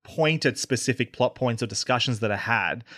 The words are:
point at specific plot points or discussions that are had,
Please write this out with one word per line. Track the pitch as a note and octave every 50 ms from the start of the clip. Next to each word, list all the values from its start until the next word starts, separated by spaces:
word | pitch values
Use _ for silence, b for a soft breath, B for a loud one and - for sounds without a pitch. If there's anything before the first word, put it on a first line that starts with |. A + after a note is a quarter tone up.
| _
point | - - - D#3 D#3 E3 D#3 -
at | C3+ A2+ -
specific | - - C3+ A#2+ - - A#2+ - A#2 -
plot | - - B2 B2 -
points | - B2+ B2 A#2 A2+ A#2+
or |
discussions | G#2 G#2+ - - - B2+ A#2+ - C3 A#2+ G#2
that | A2+ G#2
are | G2+
had, | G2 - - A#2 A2 F#2+ E2 D2 A#2 - B B